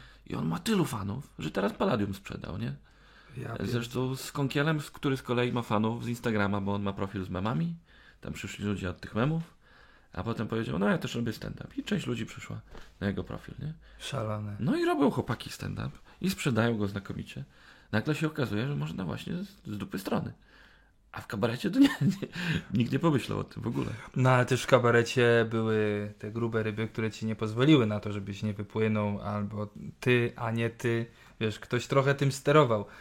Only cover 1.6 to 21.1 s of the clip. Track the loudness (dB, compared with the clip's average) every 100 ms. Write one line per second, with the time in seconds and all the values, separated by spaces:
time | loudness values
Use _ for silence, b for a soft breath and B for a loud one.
1.6 | -2 0 0 2 0 -4 -10 -10 -8 -6
2.6 | -6 -8 b b b b b -12 -8 -6
3.6 | -2 -2 -2 -2 -2 -4 -6 -2 0 2
4.6 | 2 0 -2 -4 0 0 0 0 2 0
5.6 | 0 2 2 0 -4 -2 0 2 2 0
6.6 | 0 -2 -2 -4 -4 -4 -4 -2 -2 0
7.6 | -2 -4 b b b b -12 -10 -10 -6
8.6 | -4 -2 -4 -6 -6 0 0 0 -4 -12
9.6 | b b b b b -8 -4 -4 -2 -2
10.6 | -2 0 2 2 0 -4 -4 -4 -8 -10
11.6 | -12 -8 -4 -2 -2 -4 -6 -10 -12 -12
12.6 | -12 B B B -4 -2 -6 -8 -12 -10
13.6 | -10 -10 b b -8 -6 -4 -4 -6 -4
14.6 | 0 2 2 4 4 2 -2 -4 -6 -8
15.6 | -6 -4 -6 -8 -18 b -2 0 0 2
16.6 | 2 2 0 -2 -6 -8 -10 -12 -14 b
17.6 | b b b 0 0 0 0 0 -2 0
18.6 | -2 -2 -4 -6 -6 -6 -6 -6 -8 -12
19.6 | -10 -8 -6 -6 -2 -2 -4 -10 b b
20.6 | b b b b _